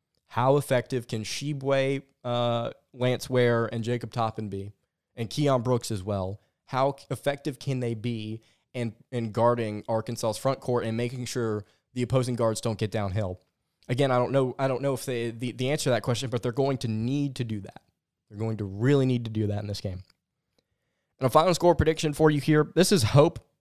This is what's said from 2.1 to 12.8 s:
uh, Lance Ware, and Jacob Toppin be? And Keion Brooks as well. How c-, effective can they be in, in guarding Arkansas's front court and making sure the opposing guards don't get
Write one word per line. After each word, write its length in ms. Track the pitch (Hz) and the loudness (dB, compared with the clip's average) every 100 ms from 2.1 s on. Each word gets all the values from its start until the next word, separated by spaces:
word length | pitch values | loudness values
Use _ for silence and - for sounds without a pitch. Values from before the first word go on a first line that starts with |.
| _ | _
uh, 460 | 123 120 120 120 117 - _ | -4 -2 0 0 -4 -8 _
Lance 380 | 127 123 123 - | -2 0 0 0
Ware, 360 | 127 120 117 113 | 2 4 4 0
and 120 | 117 | -2
Jacob 280 | 113 120 117 | -4 -4 -4
Toppin 360 | 120 113 110 107 | -2 -2 -4 -8
be? 240 | 98 98 - _ _ _ | -8 -10 -14 _ _ _
And 160 | - 113 | -10 -6
Keion 320 | - 143 131 | 0 2 2
Brooks 300 | 117 123 - | 2 0 0
as 100 | 107 | -6
well. 380 | 95 101 92 107 _ _ | -4 -4 -4 -8 _ _
How 320 | - 127 135 139 | -8 0 0 -2
c-, 80 | - | -8
effective 520 | 135 - 143 156 135 | -6 -4 -4 -4 -6
can 180 | - 131 | -4 -4
they 160 | 120 | -4
be 460 | 113 117 117 107 110 _ _ _ | -4 -4 -6 -8 -10 _ _ _
in, 220 | 127 117 - _ | -6 -6 -8 _
in 180 | 123 117 | -6 -4
guarding 540 | 104 117 120 110 104 - | 2 4 2 -2 -6 -4
Arkansas's 480 | 113 110 117 117 107 | -4 -4 -4 -4 -2
front 220 | 135 135 | -2 -2
court 280 | - 123 113 | -2 -2 -2
and 100 | 113 | -2
making 300 | 120 127 120 | -4 -6 -6
sure 380 | 131 113 107 - _ _ | -4 -2 -4 -8 _ _
the 100 | 123 | -6
opposing 320 | 123 131 123 | 0 0 0
guards 260 | 120 113 110 | 0 0 0
don't 160 | 120 | -4
get 140 | 104 | -2